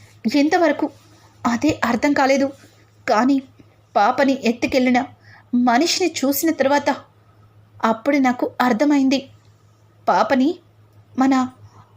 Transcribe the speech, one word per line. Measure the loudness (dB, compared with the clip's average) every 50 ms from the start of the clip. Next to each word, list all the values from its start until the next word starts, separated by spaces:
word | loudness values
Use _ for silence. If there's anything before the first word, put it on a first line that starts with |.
| -20 -20 -14 _ -6 -2 0
ఇంతవరకు | 2 2 2 2 2 2 2 0 -2 -4 -6 -8 -10 _ -20 -20 -20 -20 -20 _ _ -4
అదే | -4 -2 -2 0 -2 -2 -2 -2
అర్థం | -2 -2 0 0 0 0
కాలేదు, | 2 2 2 2 0 0 -2 -6 -10 -20 -20 _ _ _ _ _ _ -4 -2
కానీ | 0 2 2 2 0 0 -2 -6 -16 -20 -20 _ _ _ _ _ -2
పాపని | 0 2 2 2 2 0 0 0 0 -2
ఎత్తుకెళ్ళిన | -4 -4 -2 -4 -2 -2 0 0 0 0 0 -2 -4 -10 _ _ -20 -20 -20 -12 _ -2
మనిషిని | 0 0 2 2 2 0 0 -2 -2 -2 -4
చూసిన | -4 -2 -2 -2 -2 0 -2 -2
తర్వాత | 0 0 0 0 0 0 0 -2 -4 -4 -6 -20 _ _ _ _ _ _ _ _ _ _ -20 _ -10 -4 -2
అప్పుడే | -2 -2 -2 -2 0 0 2
నాకు | 2 0 0 -2 -4 -6 -4 -2
అర్థమైంది. | -2 0 0 0 2 2 2 2 2 2 0 -2 -4 -8 -18 -20 _ _ _ _ _ _ _ _ _ _ _ _ -2 0
పాపని | 0 0 2 0 0 0 0 0 -2 -4 -10 _ _ _ _ _ _ -20 -20 _ -4 -2
మన | 0 2 2 0 -2 -4 -8 -14 -20 -20 -20 -20 -20 _ _